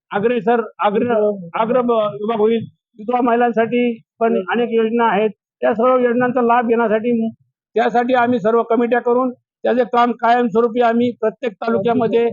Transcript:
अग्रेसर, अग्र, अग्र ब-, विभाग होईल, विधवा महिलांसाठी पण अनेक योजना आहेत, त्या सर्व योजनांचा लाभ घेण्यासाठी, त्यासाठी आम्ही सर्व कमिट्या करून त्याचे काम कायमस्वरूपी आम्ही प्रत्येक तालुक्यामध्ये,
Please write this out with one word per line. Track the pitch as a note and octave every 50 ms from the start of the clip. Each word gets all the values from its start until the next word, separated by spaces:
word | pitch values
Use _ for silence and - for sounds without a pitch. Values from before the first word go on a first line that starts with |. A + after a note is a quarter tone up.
| _ _
अग्रेसर, | F3+ G#3 G3+ A#3+ B3 A#3 F3 A3 A#3+ A#3 A3 - - -
अग्र, | F3 G#3 G3 A#3 A#3+ A#3+ A#3+ G#3+ G#3 G#3 G#3 G3 F3 E3+ - F#3+
अग्र | A3+ A3+ B3 B3+
ब-, | B3 A#3+
विभाग | A#3 A3+ G#3+ G#3 G#3 G#3 G#3 G#3+ A#3 G#3
होईल, | G#3+ A3 A#3 A3+ A3 - - _ _ _ _ -
विधवा | G#3+ G#3 B3 B3
महिलांसाठी | A#3+ B3 A3+ A#3+ B3 A#3+ A3+ A3 A#3 A3+ A#3+ A#3+ B3 A#3+ A#3 A3+ _ _ _ _
पण | A3+ A#3 A#3 A3+ F#3 F3+
अनेक | F#3+ A#3 A#3+ A3
योजना | A3 A3+ A3+ A3 A#3 A#3+ A#3 A3+
आहेत, | F#3+ G3 A3 A3 - - _ _ _ _
त्या | - B3+ A#3
सर्व | G3 A#3 B3+ C4 B3+
योजनांचा | B3 A#3+ A#3 B3 B3+ B3 A#3+ C4
लाभ | A#3+ A#3 A#3 B3 A#3+ A3+
घेण्यासाठी, | A3+ A3+ A#3 G#3+ G#3+ A3 A3 A#3+ A#3+ A3+ A3+ A3+ A3+ - _ _ _ _ _ _ _
त्यासाठी | G#3+ A#3+ A#3+ G#3 A#3+ A#3+ B3 B3+
आम्ही | B3 A#3+ A#3+ B3 A#3
सर्व | F3+ A3 A3+ A#3 A3+
कमिट्या | A3+ A3+ A3+ A#3+ A#3 B3 A#3+
करून | A#3 A#3+ A#3+ B3 C4 B3+ A#3+
त्याचे | - _ _ _ _ - A3 A3+ B3+ A#3+
काम | F#3+ - A#3+ A#3+ A#3+
कायमस्वरूपी | A3+ A#3+ A#3 A3+ A#3+ B3 B3 A#3 F3 A3+ A#3 A#3 A3 A#3+
आम्ही | A#3+ A3+ A#3 A#3 B3 B3
प्रत्येक | A#3+ - A3 G#3+ G#3+ - C4+ A#3 F#3+
तालुक्यामध्ये, | - A#3+ A#3 A3+ A3+ G3 A#3 A#3 B3 A#3 A3 A#3 A#3 A#3 A#3